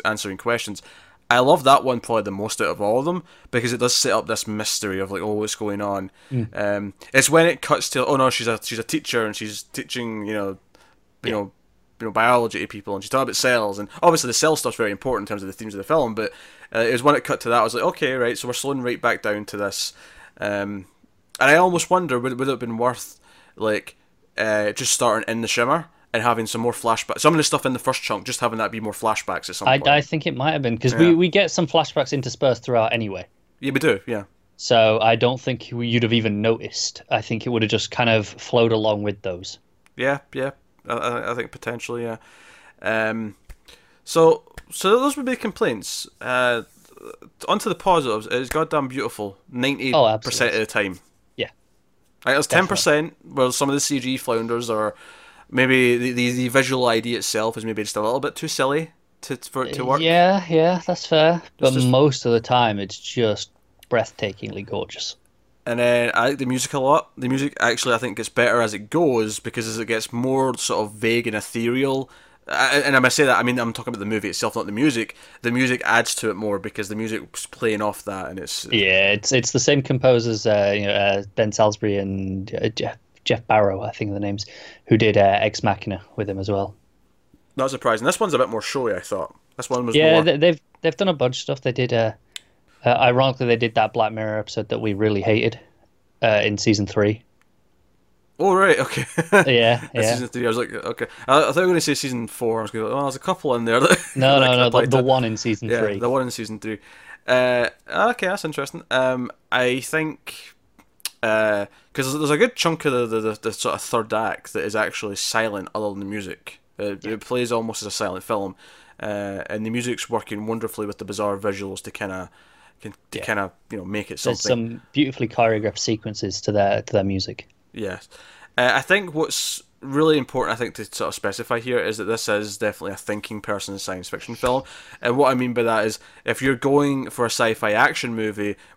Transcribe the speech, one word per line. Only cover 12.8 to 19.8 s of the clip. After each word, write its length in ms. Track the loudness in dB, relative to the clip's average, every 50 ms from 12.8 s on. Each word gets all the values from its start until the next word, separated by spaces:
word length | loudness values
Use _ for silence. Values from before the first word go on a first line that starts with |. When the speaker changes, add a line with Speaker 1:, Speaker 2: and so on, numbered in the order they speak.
| -10 -8 -8
Speaker 1:
and 80 | -8 -6
she's 60 | -4
talking 140 | -2 -2 -2
about 120 | -2 -2
cells, 440 | 0 2 2 2 2 0 -2 -4 -8
and 80 | -10 -12 -6 2
obviously 260 | 4 4 4 4 0
the 60 | -2 -2
cell 220 | 0 2 2 2
stuff's 200 | 0 -2 -4 -2
very 140 | -2 -2 -2
important 380 | -4 -4 -4 -4 -4 -4 -4 -6
in 40 | -8
terms 100 | -8 -8
of 40 |
the 60 | -10 -12
themes 200 | -12 -12 -12 -10
of 40 |
the 60 | -10 -4
film, 300 | 0 0 2 2 0 -2
but, 160 | -4 -6 -6 -8 -12 -20 -20 -20 -20 -14 -6 -2
uh, 40 | 0
it 120 | 0 2
was 120 | 0 4 4
when 120 | 4 4
it 80 | 4 0
cut 160 | -2 -4 -4
to 80 | 0 2
that, 120 | 2 4
I 20 | 4
was 100 | 2 0
like, 100 | 0 -2
"Okay, 300 | -2 -2 -2 -2 -2 0
right, 220 | 0 -2 -2 -2
so 100 | -4 -6
we're 60 | -8 -8
slowing 280 | -6 -4 -4 -4 -4
right 180 | -4 -4 -4 0
back 200 | 0 -2 0 0
down 240 | -2 -4 -4 -4 -6
to 120 | -8 -6
this." 360 | -4 -4 -4 -4 -6